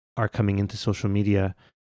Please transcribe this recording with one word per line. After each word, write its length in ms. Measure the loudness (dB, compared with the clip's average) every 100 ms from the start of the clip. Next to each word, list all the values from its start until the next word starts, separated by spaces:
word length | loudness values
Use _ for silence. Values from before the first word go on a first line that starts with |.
| _ -4
are 140 | -2
coming 300 | 0 2 2
into 180 | -2 -2
social 320 | -4 -2 0
media 460 | 0 2 2 0 -4 _ _